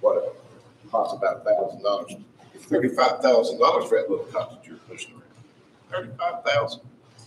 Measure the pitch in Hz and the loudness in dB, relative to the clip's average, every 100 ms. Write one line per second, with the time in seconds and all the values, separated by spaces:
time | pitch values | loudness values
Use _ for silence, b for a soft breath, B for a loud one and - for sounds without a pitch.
0 | - - - - - - - _ - 113 | 2 2 -2 -8 -20 -20 -20 _ -4 -2
1 | - - - - 107 104 - - 101 101 | -2 -2 -2 0 2 2 0 -2 -2 -2
2 | - - - _ - - - 147 131 - | -4 -14 -20 _ -20 -18 -2 0 0 2
3 | 156 - 131 117 - - - 127 - - | 2 4 4 6 4 4 4 2 2 0
4 | - 95 - - - - - - - 90 | 0 -4 -4 -6 -8 -12 -20 -20 -20 -18
5 | - - - - - _ _ _ - - | -18 -20 -20 -20 -20 _ _ _ -12 -10
6 | - - - - - - 113 - - - | -10 -6 -4 -4 0 0 0 -6 -18 -20
7 | _ - | _ -20